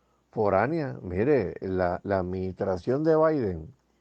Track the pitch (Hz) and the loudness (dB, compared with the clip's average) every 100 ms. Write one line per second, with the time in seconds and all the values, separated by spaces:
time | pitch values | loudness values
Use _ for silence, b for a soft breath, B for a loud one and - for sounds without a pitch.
0 | _ _ _ - 104 95 120 165 139 - | _ _ _ 0 2 4 2 -2 -4 -8
1 | 92 87 120 143 87 - 95 92 90 90 | -6 0 2 2 0 -4 -4 0 0 -2
2 | 98 98 90 92 92 90 101 92 123 131 | -2 -2 -2 -4 -6 -4 -4 -2 -2 0
3 | 160 156 160 156 107 85 80 - _ _ | 2 4 4 2 -2 -4 -10 -18 _ _